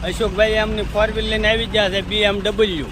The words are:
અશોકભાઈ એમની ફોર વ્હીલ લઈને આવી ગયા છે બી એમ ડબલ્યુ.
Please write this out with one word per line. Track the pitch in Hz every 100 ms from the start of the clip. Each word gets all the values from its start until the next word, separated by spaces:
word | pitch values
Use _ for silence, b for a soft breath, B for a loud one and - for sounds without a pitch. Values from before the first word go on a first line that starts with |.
| 165
અશોકભાઈ | 180 214 185 220 220
એમની | 214 214 202
ફોર | 208 214
વ્હીલ | 214 220
લઈને | 220 214
આવી | 226 226
ગયા | 208 202
છે | 196 185
બી | 208 208
એમ | 202
ડબલ્યુ. | 196 208 214 165 127